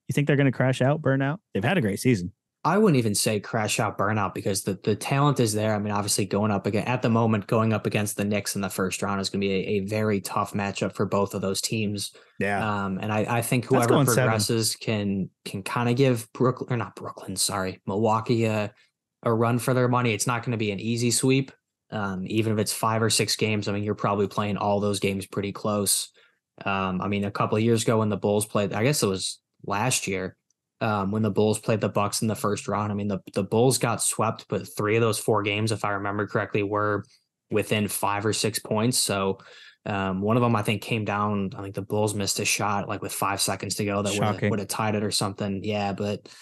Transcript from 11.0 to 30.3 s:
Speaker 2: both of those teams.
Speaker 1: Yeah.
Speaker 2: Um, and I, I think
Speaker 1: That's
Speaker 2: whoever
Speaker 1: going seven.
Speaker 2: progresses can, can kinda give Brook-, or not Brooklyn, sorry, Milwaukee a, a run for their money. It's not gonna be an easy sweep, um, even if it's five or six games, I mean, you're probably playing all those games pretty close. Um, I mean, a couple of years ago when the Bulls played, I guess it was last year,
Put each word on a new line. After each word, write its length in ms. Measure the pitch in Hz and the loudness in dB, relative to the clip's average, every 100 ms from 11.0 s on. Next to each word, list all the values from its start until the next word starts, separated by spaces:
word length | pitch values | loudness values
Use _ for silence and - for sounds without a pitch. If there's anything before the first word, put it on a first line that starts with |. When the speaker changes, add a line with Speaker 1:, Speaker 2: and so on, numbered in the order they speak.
| 98 | 0
Speaker 2:
both 280 | 101 101 | 0 0
of 80 | 101 | -2
those 200 | 95 98 | -2 -2
teams. 520 | - 113 104 101 - - - - | -2 -2 -2 -4 -8 -12 -20 -6
Speaker 1:
Yeah. 460 | 101 101 110 104 98 | -2 0 0 0 0
Speaker 2:
Um, 140 | 92 | -2
and 100 | 107 | -2
I, 260 | 107 104 120 | 0 0 0
I 40 | |
think 240 | 117 131 113 | 0 0 2
Speaker 1:
That's 0 | |
Speaker 2:
whoever 240 | - - - | 2 4 4
Speaker 1:
going 100 | 131 | 4
seven. 240 | 117 127 | 4 4
Speaker 2:
progresses 440 | 110 101 117 113 - | 2 2 0 0 -2
can, 540 | - 110 104 98 92 - - | -2 -2 0 -2 -4 -8 -10
can 180 | 104 | -10
kinda 300 | - 120 120 | -6 -2 0
give 380 | 123 135 117 110 | 4 4 2 -2
Brook-, 360 | - 139 127 - | 0 0 0 -2
or 60 | 123 | -4
not 180 | 98 - | -4 -8
Brooklyn, 400 | - - - 95 | -14 -12 -8 -4
sorry, 460 | - 98 92 95 - | -2 -2 -4 -6 -6
Milwaukee 600 | 98 113 110 113 117 113 | 0 2 2 2 2 2
a, 280 | 107 104 - _ _ _ _ | 0 -2 -8 _ _ _ _
a 100 | - | 0
run 260 | 113 117 120 | 2 4 2
for 140 | 123 | 2
their 140 | 127 123 | 2 4
money. 240 | 123 120 | 4 2
It's 140 | 104 - | 2 0
not 160 | 120 127 | -2 -2
gonna 120 | 113 | -2
be 140 | 107 | -2
an 80 | 98 | -2
easy 320 | 110 117 120 | -2 0 0
sweep, 400 | 117 131 135 135 - _ _ _ | 2 4 4 2 -8 _ _ _
um, 340 | 107 101 95 95 | -6 -4 -4 -2
even 260 | 110 110 | 0 0
if 60 | 107 | 0
it's 140 | 101 | 0
five 280 | - 113 113 | 0 0 2
or 80 | 113 | 2
six 260 | - 107 - | 2 0 0
games, 320 | 110 107 104 | 0 0 -2
I 40 | |
mean, 120 | 101 | -2
you're 120 | 104 101 | -2 -2
probably 320 | 110 101 98 | 0 2 0
playing 300 | - 104 95 | 0 -2 0
all 220 | 104 101 | 0 2
those 200 | 104 101 | 0 0
games 260 | 98 98 95 | 0 -2 -4
pretty 260 | - 101 | -6 -6
close. 580 | 95 110 104 98 - - _ _ _ _ - - | -4 -2 0 0 0 -4 _ _ _ _ -10 -4
Um, 360 | 98 95 92 | -2 -2 -2
I 60 | 98 | -2
mean, 160 | 101 | -2
a 80 | 101 | -2
couple 260 | - 113 107 | -2 0 2
of 60 | |
years 200 | 113 113 | 4 4
ago 160 | 127 113 | 4 2
when 100 | 110 | 2
the 80 | 98 | 0
Bulls 280 | 104 104 107 | 2 2 0
played, 280 | 110 101 | 0 -2
I 100 | 104 | 0
guess 200 | 117 151 | 0 2
it 40 | 107 | 0
was 320 | 95 - - _ _ - | -2 -4 -10 _ _ -6
last 420 | 101 120 - - | -2 0 0 -2
year, 280 | 92 92 | -4 -6